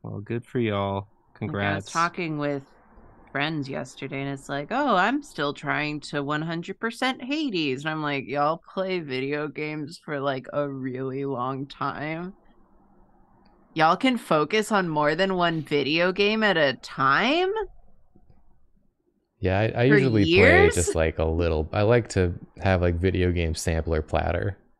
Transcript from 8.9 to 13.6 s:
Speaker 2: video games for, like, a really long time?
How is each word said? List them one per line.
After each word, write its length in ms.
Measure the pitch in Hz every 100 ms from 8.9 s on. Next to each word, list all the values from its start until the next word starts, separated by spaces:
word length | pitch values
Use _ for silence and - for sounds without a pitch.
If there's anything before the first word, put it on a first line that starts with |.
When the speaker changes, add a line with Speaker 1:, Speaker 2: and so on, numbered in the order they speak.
| 185
Speaker 2:
video 480 | 147 127 135 147 151
games 520 | 139 151 151 147 175
for, 160 | - 147
like, 280 | 139 131 -
a 140 | 147 143
really 580 | 139 131 127 135 131 139
long 400 | 127 127 135 139
time? 680 | - 139 90 147 160 180 202 _ _ _ _ _ _ _ _ _ _ _ _